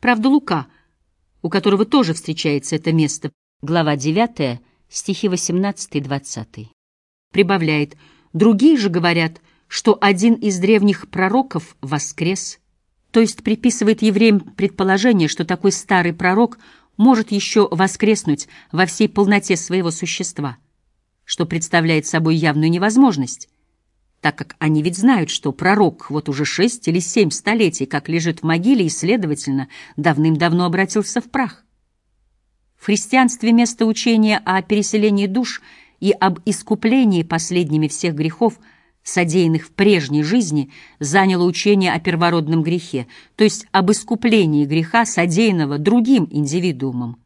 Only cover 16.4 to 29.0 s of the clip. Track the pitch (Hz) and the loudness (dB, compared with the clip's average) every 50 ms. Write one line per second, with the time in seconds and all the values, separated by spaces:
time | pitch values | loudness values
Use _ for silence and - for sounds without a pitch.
16.4 | 240 233 233 _ _ - _ _ _ _ _ - 208 254 262 226 220 - 214 202 | 0 0 -2 _ _ -20 _ _ _ _ _ 2 4 4 4 4 2 -2 -4 -4
17.4 | - - - 220 202 - - 170 190 190 190 - - 208 220 202 - - 147 143 | -4 0 2 2 2 2 2 0 0 0 0 0 0 0 0 0 0 -4 -4 -4
18.4 | - _ - - - _ - 156 185 180 - - 214 208 - 202 202 190 208 202 | -4 _ -20 -20 -20 _ -2 -2 -2 -2 0 0 -2 0 2 0 2 2 2 0
19.4 | 202 - 190 165 - - 175 185 185 170 165 - - 165 - - 185 - - - | 0 -2 -4 -4 -2 -4 -4 -2 -2 -2 -4 -6 -8 -8 -8 -8 -8 -10 -8 -8
20.4 | 147 139 123 _ _ _ _ _ _ _ _ _ _ _ _ _ _ - - - | -8 -8 -10 _ _ _ _ _ _ _ _ _ _ _ _ _ _ -10 -4 -4
21.4 | 175 165 - 170 160 - - 170 160 165 165 156 151 - - 165 165 160 160 165 | -4 -4 -2 -6 -6 0 0 0 2 2 0 0 -2 -2 -2 -2 0 2 0 2
22.4 | 156 160 143 151 151 160 170 175 190 214 214 247 277 262 190 139 131 123 - - | 0 0 0 2 0 0 0 0 0 0 4 4 4 4 4 0 -4 -6 -8 -14
23.4 | - _ _ _ _ _ _ _ _ _ _ _ _ _ _ _ - 151 147 - | -18 _ _ _ _ _ _ _ _ _ _ _ _ _ _ _ -4 -4 -4 -4
24.4 | - - - _ 160 156 156 156 147 175 175 185 196 247 269 208 160 147 - - | -12 -16 -10 _ -2 0 0 0 0 -2 -4 0 2 2 2 2 0 -4 -6 -6
25.4 | - 147 135 - 160 180 196 208 208 165 127 - - - 139 151 147 - 139 135 | -6 -6 -6 -2 0 0 2 4 2 2 0 -4 -14 -8 -8 -6 -4 -4 -4 -4
26.4 | 151 143 - - 185 240 233 - - - 165 180 175 - - 240 208 156 - - | -4 -4 -2 0 0 -2 -2 -4 -4 -2 -2 -2 -2 -2 2 2 2 2 0 -4
27.4 | - - 220 233 220 170 165 - 135 131 - 143 143 - 160 170 160 170 165 165 | -4 -2 0 2 0 0 0 -4 -8 -6 -6 -8 -6 -4 -4 -2 -2 -4 -6 -4
28.4 | - 156 165 170 175 226 277 240 185 156 - - | -2 -2 -2 0 2 2 2 2 2 -2 -2 -4